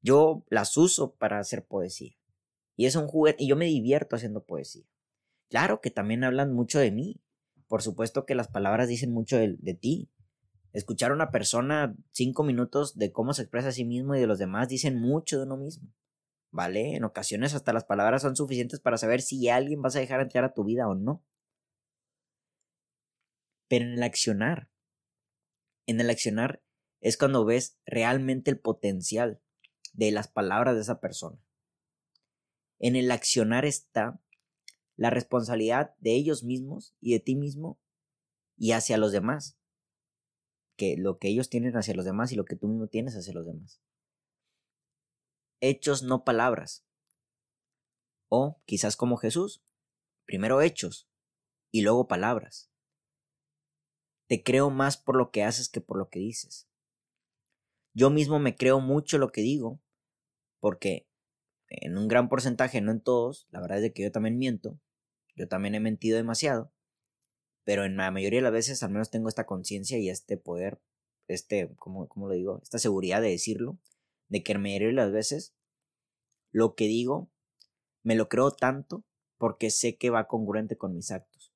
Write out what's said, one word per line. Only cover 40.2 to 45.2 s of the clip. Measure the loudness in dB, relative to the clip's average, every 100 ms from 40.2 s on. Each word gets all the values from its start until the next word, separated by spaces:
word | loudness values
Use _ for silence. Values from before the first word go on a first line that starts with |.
| _ _ _ _ _ -4
que | -2 0
lo | -4 -2
que | -2
ellos | -2 -2
tienen | -2 -2 -2
hacia | -4
los | -4
demás | -4 -2 -2
y | -4
lo |
que | -6 -4
tú | -4
mismo | -4 -4
tienes | -4 -6 -8
hacia | -12
los | -12 -12
demás. | -14 -18 -20 _ _ _ _ _ _ _ _ _ _ _ _ _ _